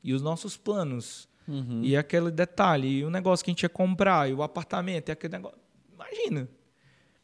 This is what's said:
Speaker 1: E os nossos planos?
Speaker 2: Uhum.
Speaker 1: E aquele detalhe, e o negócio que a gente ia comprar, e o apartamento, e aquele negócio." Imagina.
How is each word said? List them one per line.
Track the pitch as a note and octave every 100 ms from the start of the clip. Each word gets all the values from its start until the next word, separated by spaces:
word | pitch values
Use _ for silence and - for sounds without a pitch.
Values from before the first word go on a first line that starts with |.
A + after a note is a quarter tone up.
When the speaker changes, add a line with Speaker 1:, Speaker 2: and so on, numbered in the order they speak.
Speaker 1:
E | -
os | C3+
nossos | D3 E3+ G3+ -
planos? | G#3 G#3 D3+ B2 - - - _ -
Speaker 2:
Uhum. | C#3+ B2 A#2
Speaker 1:
E | B2+ C#3
aquele | D3 E3+ E3+
detalhe, | D#3+ F3 - F#3+ D3 C3 C3+
e |
o | D3+
negócio | F3+ F#3 F3+
que | -
a |
gente | F3
ia | F3
comprar, | - F#3 F3+ G3 E3 C#3
e |
o | C3+
apartamento, | D3+ F3+ D#3 F#3 F3+ E3+ -
e |
aquele | D#3 E3
negócio." | F#3 G3 - _ _ _
Imagina. | - - A4 G#4+ D3 B2+ _ _ _ _ _ _ _